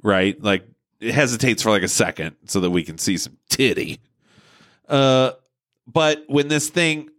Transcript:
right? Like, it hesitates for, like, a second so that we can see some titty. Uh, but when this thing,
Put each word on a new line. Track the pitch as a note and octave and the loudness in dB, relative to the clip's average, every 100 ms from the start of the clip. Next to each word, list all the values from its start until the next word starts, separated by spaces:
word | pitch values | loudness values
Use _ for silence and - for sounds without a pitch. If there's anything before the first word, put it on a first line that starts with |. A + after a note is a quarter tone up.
right? | G#2+ F#2+ G2 - | 0 2 2 0
Like, | G#2 F#2+ G2 _ _ _ | -2 -2 -4 _ _ _
it | A2+ | -4
hesitates | A2 C3+ A#2+ C3 G#2+ | 0 0 0 0 0
for, | A2 | 2
like, | G#2 | 2
a | F2+ | 0
second | - F#2 - D#2+ - - | 0 -2 -2 -10 -12 -6
so | G2 | -2
that | F2+ | 0
we | F2+ | 0
can | D#2+ D#2+ | -2 -4
see | - F2 | -4 -4
some | - - - | -6 -14 -6
titty. | - C3 F2 - - _ _ _ _ _ _ _ _ - | -2 0 -2 -6 -10 _ _ _ _ _ _ _ _ -4
Uh, | C#3+ C3+ C3 C3 - _ _ _ _ - | 2 4 4 2 -2 _ _ _ _ -6
but | D#3+ D#3 D3+ - | 0 2 0 0
when | C#3+ C#3+ | 0 2
this | D3+ D3+ | 0 0
thing, | F3 E3 D3+ D3+ | 0 0 0 -6